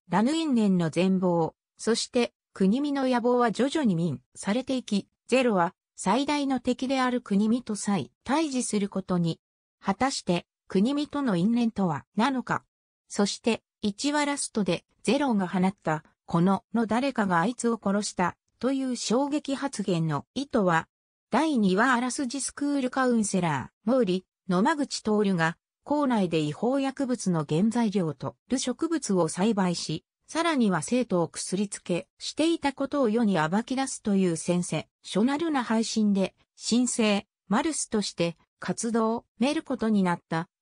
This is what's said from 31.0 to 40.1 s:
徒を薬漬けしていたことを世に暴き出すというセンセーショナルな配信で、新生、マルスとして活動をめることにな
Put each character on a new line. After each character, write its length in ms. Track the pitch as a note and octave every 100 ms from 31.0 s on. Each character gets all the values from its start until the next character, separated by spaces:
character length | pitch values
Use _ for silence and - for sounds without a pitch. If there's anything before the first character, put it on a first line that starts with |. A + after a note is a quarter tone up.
| A#3
徒 160 | F3+
を 60 | D#3+
薬 400 | - - F#3 G#3
漬 120 | -
け 280 | - E3+ - -
し 160 | -
て 200 | - D#4+
い 60 | E4
た 140 | C#4
こ 160 | - C#4
と 120 | D4
を 80 | A#3+
世 140 | A3+
に 140 | G#3+ F3
暴 260 | D#3 G3+
き 140 | - C4
出 100 | C4+
す 160 | -
と 140 | G#3+ G3
い 100 | F#3
う 80 | D#3+
セ 220 | - F3
ン 60 |
セ 140 | F3 D#3+
ー 80 | - _
シ 180 | - F3+
ョ 40 |
ナ 140 | B3 D4
ル 120 | E4
な 120 | C#4
配 220 | A3+ A3+ A3
信 260 | A3 G#3
で、 240 | G3 F#3 _ _ -
新 320 | - A#3 A#3+
生、 360 | - G#3+ G3+ - _ -
マ 140 | A3
ル 120 | D#4+
ス 160 | C#4+ -
と 120 | G#3+
し 120 | G3
て 220 | - E3+ - _ -
活 320 | - - A#3
動 240 | A3+ A3 A#3
を 100 | - -
め 140 | C4
る 100 | D#4
こ 140 | - B3+
と 100 | A3
に 160 | G#3
な 120 | F3+